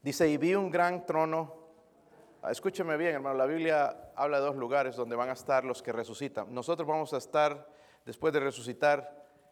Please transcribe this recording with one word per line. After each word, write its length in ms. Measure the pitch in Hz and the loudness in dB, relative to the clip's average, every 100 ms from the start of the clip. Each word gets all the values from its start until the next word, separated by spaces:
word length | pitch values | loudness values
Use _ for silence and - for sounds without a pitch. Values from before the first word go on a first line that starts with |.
Dice, 260 | 139 139 160 | -4 2 2
"Y 80 | 147 | 4
vi 200 | 160 202 | 2 2
un 120 | 190 | 0
gran 380 | 170 175 180 - | 2 0 0 -2
trono". 480 | 160 160 160 151 - - - _ _ _ - - - | 0 0 -2 -4 -12 -20 -20 _ _ _ -20 -20 -10
Ah, 80 | - | -6
escúcheme 460 | 123 196 185 165 151 | -2 -4 -2 -2 0
bien, 180 | 170 | 0
hermano, 220 | 147 139 135 | 0 -2 2
la 80 | 131 | 2
Biblia 640 | 165 160 151 139 - - - | 2 2 4 2 -2 -12 -2
habla 240 | 147 143 | 2 2
de 60 | 143 | 2
dos 100 | 135 | -2
lugares 400 | 120 139 131 120 | 0 2 2 -2
donde 180 | 117 | -4
van 140 | 120 127 | -2 -2
a 60 | |
estar 300 | 131 - 135 | -4 2 2
los 160 | 127 120 | 2 -6
que 120 | - | -4
resucitan. 600 | 113 113 110 143 - 101 | -4 -6 -8 -6 -6 -6
Nosotros 360 | 123 123 165 151 | -6 -4 -2 0
vamos 260 | 156 147 | -2 -2
a 40 | 139 | -6
estar, 520 | - 151 151 143 - - - _ | 0 2 2 0 -14 -20 -20 _
después 280 | - 113 160 | -16 -2 0
de 80 | 147 | 2
resucitar, 880 | 135 123 117 123 147 147 139 - - _ _ | 0 -4 -10 2 4 4 -2 -18 -20 _ _